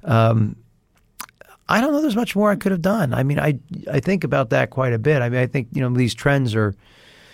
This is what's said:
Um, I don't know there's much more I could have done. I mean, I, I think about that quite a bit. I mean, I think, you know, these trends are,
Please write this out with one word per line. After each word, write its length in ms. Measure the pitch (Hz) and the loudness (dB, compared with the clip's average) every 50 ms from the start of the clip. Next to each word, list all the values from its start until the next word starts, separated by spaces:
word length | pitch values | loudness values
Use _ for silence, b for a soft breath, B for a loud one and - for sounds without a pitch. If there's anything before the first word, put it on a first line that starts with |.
| B | B
Um, 520 | - 113 113 113 113 113 113 107 107 - - - _ _ _ _ _ _ _ _ _ _ - - - - _ - - - _ _ - | 0 2 4 4 4 2 2 0 -2 -4 -8 -18 _ _ _ _ _ _ _ _ _ _ -20 -20 -20 -20 _ -20 -20 -20 _ _ -2
I 120 | 165 214 | 0 2
don't 120 | 247 302 294 | 2 2 0
know 100 | 285 311 | 0 0
there's 140 | 294 202 | 0 0
much 200 | 226 240 - - | 0 -2 -2 0
more 140 | 196 208 208 | 0 2 2
I 60 | 202 | 2
could 160 | - - 190 190 | 0 0 -2 -2
have 100 | 170 156 | 0 0
done. 320 | 185 208 226 170 127 117 | 0 0 0 0 0 0
I 80 | 117 131 | 0 0
mean, 160 | 139 143 143 | 0 0 0
I, 200 | 147 151 143 120 - - - - - - | 0 0 0 -2 -4 -12 -14 -12 -8 -4
I 100 | - 139 | -4 -2
think 220 | - 175 196 180 165 | 0 0 -2 -2 -2
about 280 | 143 147 135 135 113 | -2 0 0 0 0
that 180 | 135 131 127 - | 2 0 0 0
quite 240 | - 131 131 127 120 | -2 -2 -2 0 0
a 60 | 113 | 0
bit. 240 | 110 147 156 139 120 | 0 2 2 2 0
I 80 | 120 | 0
mean, 100 | 123 127 | 0 0
I 60 | 127 | -2
think, 220 | 120 - 143 117 - - | 0 -2 -4 -4 -4 -4
you 80 | - | -2
know, 80 | 131 123 | -2 0
these 260 | 123 123 127 110 - | 2 2 2 0 0
trends 400 | - - 143 143 139 135 120 107 | 0 0 0 2 2 0 0 0
are, 200 | 110 107 104 98 - b b b b b b b b b b | 0 0 0 -2 -6 b b b b b b b b b b